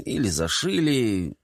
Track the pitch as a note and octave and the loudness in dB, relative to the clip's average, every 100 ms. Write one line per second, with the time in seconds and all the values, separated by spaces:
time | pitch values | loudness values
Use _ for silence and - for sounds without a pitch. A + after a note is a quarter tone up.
0 | - A2 A#2 D2+ E2 - F3 F#3+ D#3 C#3 | -6 -2 0 0 0 0 0 0 2 2
1 | A#2 F#2+ F2 - | 2 0 -2 -6